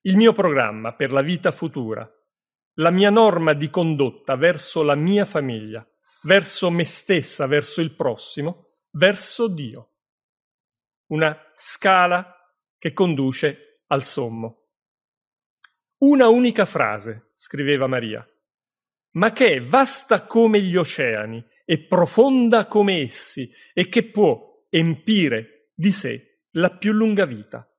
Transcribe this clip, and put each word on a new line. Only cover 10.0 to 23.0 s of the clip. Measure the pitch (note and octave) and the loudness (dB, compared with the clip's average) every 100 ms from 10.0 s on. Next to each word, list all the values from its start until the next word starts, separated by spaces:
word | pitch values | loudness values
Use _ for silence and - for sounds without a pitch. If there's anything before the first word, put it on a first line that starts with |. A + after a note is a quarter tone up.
| _ _ _ _ _ _ _ _ _ _ _ | _ _ _ _ _ _ _ _ _ _ _
Una | D#3 D#3 D3+ _ | -2 -2 -2 _
scala | - - - G3 F#3 F3+ F3+ F#3 _ _ _ _ _ | -10 -6 0 2 4 4 0 -4 _ _ _ _ _
che | E3+ | -8
conduce | - F3+ D3 C3+ C3 D#3 C#3 _ _ _ | 0 0 2 -2 -2 -4 -4 _ _ _
al | C#3+ | -4
sommo." | C3 - A#2+ A2+ A2+ A2+ _ _ _ _ _ _ _ _ _ _ _ _ _ _ | -4 -6 -8 -8 -12 -14 _ _ _ _ _ _ _ _ _ _ _ _ _ _
"Una | C#4 C#4+ A#3+ | 4 6 6
unica | A#3+ B3 A3+ | 6 4 2
frase", | F#3+ D3+ A#2 G#2+ G#2+ A2 _ | -2 0 -4 -4 -10 -16 _
scriveva | _ - C#3+ C#3 C#3+ C3 | _ -14 -8 -2 -2 -2
Maria, | B2+ A#2 G#2+ - _ _ _ _ _ _ _ _ | -4 -6 -12 -16 _ _ _ _ _ _ _ _
"ma | E3 G#3+ | -2 -2
che | A3 B3 | 2 2
è | C3+ | 2
vasta | A#2+ B3 C4 - - G#3 - | 0 2 2 -2 -2 -2 0
come | A3+ A3+ G#3+ | 2 4 4
gli | F#3+ F3+ | 2 -2
oceani | E3 - C3 G#2+ G#2+ A2+ - _ | -2 -4 -4 -4 -8 -12 -18 _
e | - D#3+ | -4 -4
profonda | - F3+ - - C4+ C4 A#3 A3+ - | 0 0 2 4 4 4 4 2 2
come | G#3 G3+ F#3 | 2 2 0